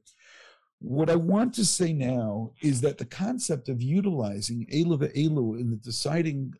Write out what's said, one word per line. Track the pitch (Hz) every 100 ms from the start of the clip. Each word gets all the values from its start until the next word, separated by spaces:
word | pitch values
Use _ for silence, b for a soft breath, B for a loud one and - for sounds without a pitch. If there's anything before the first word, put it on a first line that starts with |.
| _ b b b b b b _
What | - 135 160
I | 170
want | 165 202 247
to | 226
say | 190 - 170
now | 151 123 127 110 104 113 -
is | 151 127
that | 143 -
the | -
concept | - 202 254 - 143 127
of | 123
utilizing | 127 185 202 151 104 101 107 120 -
Eilu | 151 170 147
ve'eilu | 147 139 156 151 117 113
in | 120
the | 107
deciding | 120 113 139 165 160 139 131 -